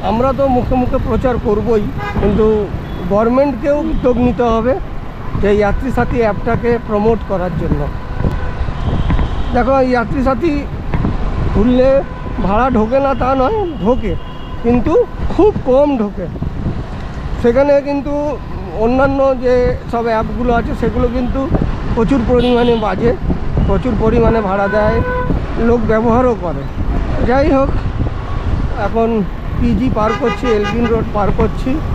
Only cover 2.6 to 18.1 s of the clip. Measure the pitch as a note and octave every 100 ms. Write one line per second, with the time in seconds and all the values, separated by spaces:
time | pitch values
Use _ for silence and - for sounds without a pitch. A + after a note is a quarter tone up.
2.6 | G3 - - - F3+ G3 A3+ B3+ C#4+ A#3+
3.6 | C#4 D4 D#4+ D#4 - A#3 B3 F#3+ A#3+ A3+
4.6 | A3+ F#4 - - - - - - G3+ G#3
5.6 | G3+ G3+ C4 B3 A#3 B3 A3+ G3+ B3 A#3
6.6 | A#3 A#3 - G#3 G#3+ A3+ - F#3+ F3+ E3
7.6 | E3+ D3+ C#3+ - - - - - - -
8.6 | - - - - - - - - - A#3+
9.6 | A#3+ C4+ B3+ B3 A3+ C4+ B3+ C4+ E4+ C#4+
10.6 | - - - - - - - - - -
11.6 | A#3 B3 C4 C4+ C4+ - - - F#3 G#3
12.6 | C4 A#3+ G#3+ C4+ C#4 C4+ B3+ C4+ C4 A4
13.6 | F#4 C4 F3+ B3+ G3+ - - - - -
14.6 | A#3 B3 D4+ F4+ A4 - - - G4+ G4+
15.6 | - B3+ D4 C4+ G#3 F#3+ E3+ - - -
16.6 | - - - - - - - - A#3+ A#3+
17.6 | C#4+ C#4+ C#4 C#4+ C4+